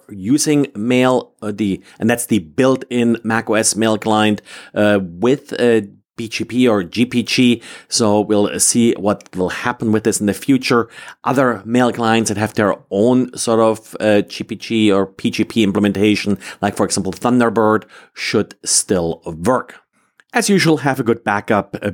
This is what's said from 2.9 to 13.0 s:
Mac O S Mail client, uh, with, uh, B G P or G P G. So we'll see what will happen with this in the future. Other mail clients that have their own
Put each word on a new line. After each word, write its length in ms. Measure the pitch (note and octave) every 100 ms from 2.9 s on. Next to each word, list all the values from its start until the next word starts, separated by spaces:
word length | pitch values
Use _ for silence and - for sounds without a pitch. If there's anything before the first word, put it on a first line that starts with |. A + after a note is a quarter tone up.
| A#2+ A#2 A2+
Mac 260 | G#2+ A2+ A2+
O 60 | G#2+
S 200 | A2 G2
Mail 220 | A2+ G#2+
client, 460 | A2 G#2+ G#2+ G#2 - - - -
uh, 240 | G#2 G#2
with, 580 | F#2 F2 A#2 C#3 - -
uh, 220 | A#2+ A2+ G2+ - _ -
B 120 | A2+
G 160 | -
P 240 | G#2+ A#2+ B2
or 160 | G#2
G 220 | E2+ G2+ A#2+
P 180 | A#2+
G. 380 | A2 - B2 A#2 - - -
So 320 | - A2 G#2
we'll 400 | G2+ G#2 G2+ D#2
see 340 | - B2 A#2 -
what 380 | G2 G2 - F2+
will 100 | F2+
happen 460 | - B2 A#2+ A#2
with 100 | G#2+
this 160 | A2 G2
in 60 | G#2
the 80 |
future. 560 | F#2+ - C3 - A#2+ A2 - - -
Other 400 | - B2 B2+ G#2+
mail 300 | G2+ A#2+ B2
clients 340 | A2 A#2 A2+ G#2+
that 80 | G2+
have 200 | G#2+ -
their 200 | G#2 - _
own 420 | G2